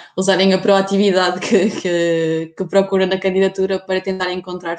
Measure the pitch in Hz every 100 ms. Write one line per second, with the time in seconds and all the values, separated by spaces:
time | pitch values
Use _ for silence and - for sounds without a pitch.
0 | - - 190 190 196 190 214 196 190 196
1 | 202 185 180 190 - 208 208 - 180 170
2 | 170 165 160 160 160 - 175 196 196 190
3 | 185 185 190 185 190 190 190 190 - 185
4 | 190 190 180 185 185 180 170